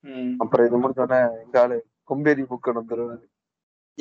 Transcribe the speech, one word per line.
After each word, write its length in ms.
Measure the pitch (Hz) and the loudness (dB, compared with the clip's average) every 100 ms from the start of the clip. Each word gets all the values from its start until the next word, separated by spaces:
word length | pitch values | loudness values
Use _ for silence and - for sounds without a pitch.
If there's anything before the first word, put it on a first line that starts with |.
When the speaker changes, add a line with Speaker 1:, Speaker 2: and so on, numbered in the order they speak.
Speaker 1:
ம். 340 | 143 131 127 123 | -14 -8 -6 -4
Speaker 2:
அப்புறம் 300 | 117 127 117 | 0 4 4
இது 140 | 120 | 4
முடிஞ்ச 180 | 131 131 | 0 -2
உடனே 420 | 127 127 120 113 | 0 2 2 -2
எங்க 180 | 117 127 | -2 2
ஆளு 260 | 123 117 - _ _ | 2 0 -8 _ _
கொம்பேறி 360 | 139 151 143 | 0 2 2
புக்கன் 380 | 131 123 - 117 | 0 -6 -4 -4
வந்துருவாரு. 480 | 113 117 120 117 _ _ _ _ _ _ _ - | -4 -6 -6 -10 _ _ _ _ _ _ _ -2